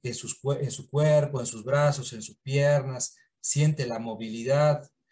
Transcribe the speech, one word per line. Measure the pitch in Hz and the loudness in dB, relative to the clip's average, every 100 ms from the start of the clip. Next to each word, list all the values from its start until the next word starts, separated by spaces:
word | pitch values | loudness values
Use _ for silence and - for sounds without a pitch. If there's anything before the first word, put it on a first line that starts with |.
en | 123 | -10
sus | 120 117 - | -8 -8 -6
cue-, | 135 143 | -4 -2
en | 135 | -2
su | - - | -6 -4
cuerpo, | 143 151 151 139 135 | 0 4 4 2 -2
en | 117 | -6
sus | 113 | -6
brazos, | 113 143 147 143 123 | -2 2 2 0 -6
en | 113 | -10
sus | 107 - | -14 -14
piernas, | - 139 143 143 131 127 - - _ _ | -4 2 4 4 0 -6 -8 -10 _ _
siente | - 143 156 147 123 | -2 2 4 2 -2
la | 113 | -6
movilidad | 113 107 113 113 120 143 151 143 - _ _ | -6 -8 -8 -6 0 4 4 2 -4 _ _